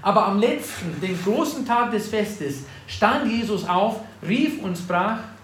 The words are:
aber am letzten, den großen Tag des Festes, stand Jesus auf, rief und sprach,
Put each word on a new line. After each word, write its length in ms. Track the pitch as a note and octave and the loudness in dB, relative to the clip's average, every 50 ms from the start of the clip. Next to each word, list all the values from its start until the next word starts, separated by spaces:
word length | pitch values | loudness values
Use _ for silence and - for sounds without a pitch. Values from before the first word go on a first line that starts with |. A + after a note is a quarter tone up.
| - | 0
aber 240 | G3 A3 A3 G3 | 4 4 4 4
am 120 | G3 G3 G3+ | 4 4 4
letzten, 600 | A3+ B3+ D4 D4 - - - - F3 E3 C#3+ C#3 | 4 4 2 0 -4 -8 -8 -8 -6 -6 -6 -4
den 220 | F3 F#3 F3+ E3 E3+ | -4 -4 -4 -2 0
großen 420 | F#3+ A3 C#4+ D#4+ D4+ C#4+ C4+ A#3 | 0 2 2 0 0 -2 -4 -2
Tag 240 | - A#3 A#3+ A#3+ A#3 | 0 2 2 2 2
des 180 | A#3 G#3 - - | 0 -2 -2 -2
Festes, 560 | - G#3+ G3+ - - - - - - - - - - - - | -2 -2 -2 -2 -4 -6 -6 -6 -6 -8 -10 -14 -16 -16 -14
stand 440 | - - - - G#3+ B3+ D4 C4+ A3 | -12 0 2 4 4 4 2 0 0
Jesus 380 | A3+ A3+ - F#3 G#3+ F3+ F3+ F3 | 0 0 0 -2 -2 -2 0 0
auf, 320 | F3+ F3+ G3+ A3+ G#3+ - - - - - - | 2 4 4 2 2 -2 -8 -12 -14 -10 -4
rief 360 | D#3 G#3 C4+ D4+ D#4 - - - | 0 2 2 2 2 0 -2 -4
und 140 | F#3+ F3+ E3+ | -4 -4 -4
sprach, 400 | - - F3 F3 F#3 G#3 A3+ A3+ - - - - | -4 -2 0 0 2 0 -2 -4 -6 -10 -16 -20